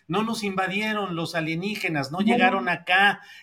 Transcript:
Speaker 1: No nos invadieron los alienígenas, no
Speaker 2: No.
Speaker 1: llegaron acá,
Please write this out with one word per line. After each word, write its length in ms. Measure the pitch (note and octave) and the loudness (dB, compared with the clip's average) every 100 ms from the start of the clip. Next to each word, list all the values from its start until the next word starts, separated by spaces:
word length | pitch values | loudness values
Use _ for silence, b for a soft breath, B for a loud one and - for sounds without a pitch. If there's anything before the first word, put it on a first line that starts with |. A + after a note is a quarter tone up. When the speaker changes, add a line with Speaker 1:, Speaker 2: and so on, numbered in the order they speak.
| - | -4
Speaker 1:
No 160 | F3+ | -2
nos 220 | A3 A3 | -2 -2
invadieron 720 | G3+ F#3+ F#3+ G3 A3 G#3 F#3+ E3 | -4 -2 -2 -2 -2 -2 -4 -4
los 180 | E3 | -4
alienígenas, 800 | E3+ D#3 E3 G3 G#3+ F3+ D#3 C3 | -4 -4 -4 -4 -4 -4 -2 -4
no 80 | E3 | 0
Speaker 2:
No. 40 | |
Speaker 1:
llegaron 440 | G#3 A#3 F#3 F#3+ F3+ | 2 4 4 2 0
acá, 520 | E3+ - F#3 G3+ G3 B B | -2 2 4 4 2 B B